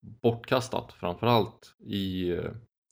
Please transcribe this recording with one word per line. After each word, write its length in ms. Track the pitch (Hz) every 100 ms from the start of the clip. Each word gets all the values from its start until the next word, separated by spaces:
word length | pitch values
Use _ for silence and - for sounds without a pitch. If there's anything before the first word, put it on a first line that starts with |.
| - -
bortkastat, 720 | 117 117 - 131 - - -
framförallt 840 | - 90 90 113 120 113 - - _ -
i, 440 | 104 95 92 87
eh, 200 | 85 82 - - _ _